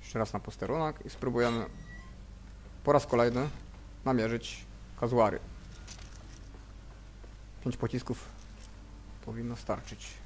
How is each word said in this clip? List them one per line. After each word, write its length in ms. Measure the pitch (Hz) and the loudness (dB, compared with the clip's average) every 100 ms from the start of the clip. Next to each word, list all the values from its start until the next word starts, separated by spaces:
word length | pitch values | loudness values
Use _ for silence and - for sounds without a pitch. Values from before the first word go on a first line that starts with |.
Jeszcze 180 | - 117 | -4 0
raz 140 | 107 | 0
na 80 | 101 | 0
posterunek 640 | - - 98 147 156 151 131 | -6 -4 0 2 2 0 -8
i 40 | |
spróbujemy 560 | - 131 120 120 117 104 - - - - - - - - - - - | -2 2 6 6 6 0 -6 -10 -10 -10 -12 -12 -12 -12 -12 -12 0
po 80 | - | 6
raz 140 | 143 - | 8 8
kolejny 420 | 120 120 120 147 - - - - - | 6 6 6 0 -2 -10 -12 -12 -2
namierzyć 640 | 131 127 110 117 - - - - - - | 4 6 6 2 -2 -8 -10 -12 -12 0
kazuary. 380 | 120 120 107 - - - - - - - - - - - - - - - - - - - - - - - | 4 8 8 6 -4 -10 -12 -12 -10 -10 -10 -12 -12 -12 -12 -12 -12 -14 -14 -14 -14 -12 -14 -14 -14 -4
Pięć 120 | 131 - | -2 0
pocisków 480 | 117 123 - 120 - - - - - - - - - - | 0 0 -2 -4 -4 -12 -12 -12 -12 -12 -14 -12 -12 -10
powinno 320 | - 113 117 117 | -8 -4 -4 -4
starczyć. 580 | - 101 - 110 - - | -2 -2 -2 -10 -10 -12